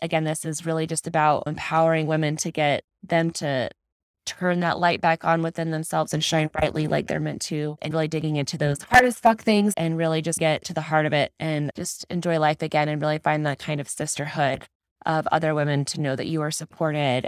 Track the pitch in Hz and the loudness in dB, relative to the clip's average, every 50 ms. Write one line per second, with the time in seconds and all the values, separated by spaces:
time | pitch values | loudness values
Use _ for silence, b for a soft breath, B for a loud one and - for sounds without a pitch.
0 | 170 165 170 160 156 151 160 - - 160 151 - 170 165 160 160 160 165 160 - | -4 -2 0 0 0 0 -2 -4 -4 -6 -6 -4 -4 -2 -2 -2 -2 -2 -4 -6
1 | - 170 165 156 151 151 147 - - 151 - - - - 156 160 165 165 160 160 | -4 0 2 4 4 4 4 2 0 -4 -6 -6 -4 0 2 4 4 4 4 2
2 | 156 151 156 160 156 147 151 151 - 170 - 156 151 147 135 - - _ _ _ | 2 2 0 2 2 0 0 -2 -4 -4 -2 0 2 2 2 0 -2 _ _ _
3 | - - 175 165 165 165 170 - 165 143 139 131 113 - - _ _ _ _ _ | -4 0 2 2 2 0 -2 -2 -4 -2 -2 -2 -2 -4 -6 _ _ _ _ _
4 | _ _ _ _ _ - - - 180 180 175 175 175 165 156 - 175 175 - - | _ _ _ _ _ -14 -8 -2 0 0 2 2 2 0 2 2 2 2 2 2
5 | - 165 165 - - 165 165 165 165 165 - - 165 165 160 156 160 - 165 160 | 2 2 2 2 2 2 2 2 0 -2 -4 -4 -4 -2 -4 -4 -4 -2 -2 -2
6 | 156 - - 156 156 - 165 160 156 156 - 156 156 - - 156 156 151 151 147 | -2 0 -2 -2 0 0 2 0 0 0 0 0 0 0 0 -2 0 0 0 0
7 | 151 - 147 156 151 151 139 - - - 165 151 151 151 151 - - 151 156 160 | 0 -2 -2 -2 -2 -4 -6 -6 -6 -6 -4 -4 -4 -6 -6 -8 -6 -4 -2 -2
8 | 156 156 160 156 156 156 151 147 139 - - 135 151 147 143 - - - 240 254 | 0 0 -2 -2 -2 0 0 -2 -2 -2 -2 0 0 0 0 -2 -2 4 6 6
9 | 254 247 233 - - 226 226 220 - 226 208 208 202 208 196 - 165 165 165 165 | 6 6 2 4 4 4 4 4 2 2 4 4 4 2 0 0 -2 -2 0 0
10 | 165 160 160 160 160 170 160 - 165 156 151 - - - 180 156 156 156 156 156 | 0 0 0 0 0 -2 -2 0 2 2 2 0 -2 -6 -6 -6 -2 2 2 2
11 | 151 151 151 147 139 - - - 156 160 156 147 147 143 - - 180 - - - | 2 4 2 2 0 0 -2 -6 -4 -2 -2 -2 -2 -4 -4 -6 -8 -8 -10 -10
12 | - - 180 175 165 175 165 156 156 151 156 - 165 156 - 151 151 151 151 147 | -10 -6 -6 -4 -2 0 2 2 2 2 2 0 -2 0 0 0 0 0 0 -2
13 | 147 151 151 151 - 156 151 151 151 147 135 - - - 151 143 139 - - - | -2 -2 -2 0 0 0 0 2 0 -2 -2 -4 -4 -6 -4 -4 -6 -8 -8 -6
14 | 151 147 - - 143 151 151 160 143 135 135 - - - _ _ _ _ _ _ | -6 -6 -4 -6 -6 -4 -2 0 0 0 0 -2 -6 -14 _ _ _ _ _ _
15 | - - 160 160 - - - 160 165 156 156 151 147 147 143 139 139 - - - | -4 -2 -2 0 0 0 0 2 2 0 0 0 0 2 0 0 0 -2 -4 -4
16 | 151 139 135 - - - 160 156 151 151 - - 156 - - - 165 156 151 151 | -2 -2 -2 -4 -4 -4 -2 -2 -2 -4 -4 -6 -8 -10 -6 -2 -2 0 0 0
17 | 147 131 123 131 - | 0 2 0 0 -2